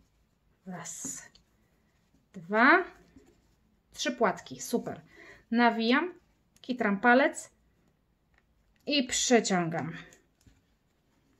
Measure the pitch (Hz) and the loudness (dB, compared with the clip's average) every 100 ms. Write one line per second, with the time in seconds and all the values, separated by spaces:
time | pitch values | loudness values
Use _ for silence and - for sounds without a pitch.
0 | _ _ _ _ _ _ 190 175 165 - | _ _ _ _ _ _ -16 -14 -14 -12
1 | - - - _ _ _ _ _ _ _ | -12 -14 -18 _ _ _ _ _ _ _
2 | _ _ _ 190 165 208 254 349 359 - | _ _ _ -18 -2 4 6 6 2 -12
3 | _ - _ _ _ _ _ _ _ - | _ -20 _ _ _ _ _ _ _ -8
4 | 302 - 208 - - 127 - 233 - - | -6 0 -2 -2 -10 -16 -6 -6 -6 -12
5 | - - - - _ 226 240 220 226 277 | -18 -20 -20 -20 _ 2 2 2 2 0
6 | 359 - _ _ _ _ - 254 214 196 | 0 -8 _ _ _ _ -10 -4 -2 2
7 | 247 254 302 - - _ _ _ _ _ | 4 6 4 -2 -14 _ _ _ _ _
8 | _ _ _ _ _ _ _ _ - 285 | _ _ _ _ _ _ _ _ -2 -2
9 | 269 - - 240 202 185 165 165 160 - | -2 -4 2 2 2 -2 -2 -6 -8 -12
10 | - - _ _ _ _ _ _ _ _ | -18 -20 _ _ _ _ _ _ _ _
11 | _ _ _ | _ _ _